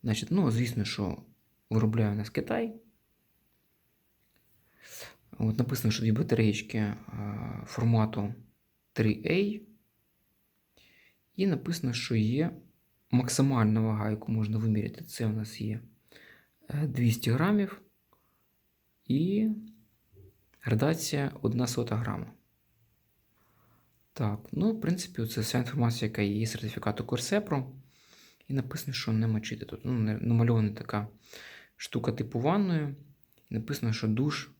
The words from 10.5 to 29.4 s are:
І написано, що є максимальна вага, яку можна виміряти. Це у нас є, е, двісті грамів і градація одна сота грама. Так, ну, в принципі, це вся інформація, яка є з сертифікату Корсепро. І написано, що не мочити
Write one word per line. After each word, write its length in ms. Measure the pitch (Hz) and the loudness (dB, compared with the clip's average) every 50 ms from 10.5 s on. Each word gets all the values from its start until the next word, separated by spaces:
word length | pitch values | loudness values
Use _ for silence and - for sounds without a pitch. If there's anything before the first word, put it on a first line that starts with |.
| _ _ _ _ _ _ _ _ _ _ _ _ _ _ _ _ _ | _ _ _ _ _ _ _ _ _ _ _ _ _ _ _ _ _
І 100 | - 190 | -2 0
написано, 460 | 196 165 - - - 170 - - 127 117 | 2 0 0 -2 -4 -4 -2 -2 -2 -2
що 220 | - - - 123 | -2 -2 0 2
є 360 | 113 107 107 123 139 160 175 - - - - _ _ _ _ _ _ _ _ | 2 4 4 2 2 0 0 -2 -8 -18 -20 _ _ _ _ _ _ _ _
максимальна 680 | - 123 127 123 - - 139 139 135 120 113 110 107 110 | 2 2 2 2 2 2 4 4 4 4 4 4 4 4
вага, 300 | 110 110 107 107 107 107 | 4 2 0 0 0 -2
яку 220 | 107 107 - - 107 | -2 -2 -2 -2 0
можна 260 | 110 110 104 110 110 | 0 0 0 0 0
виміряти. 460 | 110 113 107 104 101 - - - - | 2 2 2 2 2 -2 -6 -10 -14
Це 220 | - - - 123 | -14 -6 -2 -2
у 60 | 110 107 | 0 0
нас 280 | 110 107 107 - - | -2 -4 -6 -8 -6
є, 200 | 107 107 107 113 - - _ _ _ _ - - - - - - _ _ _ _ _ - | -6 -4 -4 -6 -8 -14 _ _ _ _ -20 -20 -20 -20 -20 -20 _ _ _ _ _ -8
е, 180 | - 147 160 | -4 -2 -2
двісті 440 | 143 123 135 120 117 113 117 - 120 | -2 0 4 4 4 4 4 2 0
грамів 500 | 117 131 160 190 214 208 202 190 - - - _ _ _ _ _ _ _ _ _ _ _ _ _ _ _ _ _ _ _ _ _ _ _ _ | 2 2 4 4 4 2 2 0 -4 -14 -20 _ _ _ _ _ _ _ _ _ _ _ _ _ _ _ _ _ _ _ _ _ _ _ _
і 420 | - 123 143 165 185 202 208 220 220 214 - - - - - - _ _ _ _ _ _ - - - _ _ _ _ _ _ | 0 2 2 4 2 2 2 2 2 0 -2 -8 -16 -20 -20 -20 _ _ _ _ _ _ -20 -20 -20 _ _ _ _ _ _
градація 720 | - 117 110 107 135 147 165 165 - - - 139 139 135 - - - | -2 0 2 2 4 2 2 0 -2 -2 -2 -2 -2 -2 -4 -2 -2
одна 240 | 113 113 120 123 | 0 0 2 0
сота 300 | 120 - - 117 113 107 | 0 0 -2 -2 0 -2
грама. 300 | 110 113 107 101 98 - - - _ _ _ _ _ _ _ _ _ _ _ _ _ _ _ _ _ _ _ _ _ _ _ _ _ _ _ _ _ _ _ _ _ _ _ _ | -2 -2 -2 -4 -6 -6 -10 -14 _ _ _ _ _ _ _ _ _ _ _ _ _ _ _ _ _ _ _ _ _ _ _ _ _ _ _ _ _ _ _ _ _ _ _ _
Так, 280 | - 123 104 104 104 - - - | -2 -2 0 0 -4 -8 -8 -4
ну, 200 | 151 180 220 226 | 0 0 0 0
в 80 | 220 | 0
принципі, 460 | - - 180 180 - - - - 113 | 0 -2 -2 -2 -4 -8 -6 -4 -4
це 140 | 113 - - | -4 -2 -4
вся 180 | 107 - - 127 | -4 0 0 -2
інформація, 500 | 120 120 - 131 120 117 117 - - 107 | -2 0 0 2 2 2 2 0 -2 -4
яка 140 | 110 - 104 | 0 0 0
є 240 | 101 101 101 113 | 2 2 0 -2
з 40 | 110 | -2
сертифікату 540 | - - - 107 - - - 107 104 - - | -4 -4 -6 -6 -6 -4 -4 -4 -2 -2 -4
Корсепро. 680 | - - 120 - - 202 208 208 - 151 139 131 131 - - - _ _ _ _ - - - - - _ _ _ _ | -4 -2 -4 -2 0 0 0 0 0 -2 -2 -2 -4 -10 -18 -20 _ _ _ _ -20 -20 -20 -20 -20 _ _ _ _
І 60 | 135 | -2
написано, 400 | 135 117 123 - 160 - - 123 | -2 -2 -4 -8 -8 -8 -6 -6
що 180 | - - - 113 | -4 -2 0 2
не 140 | 110 113 | 2 2
мочити 380 | 113 110 107 | 2 0 0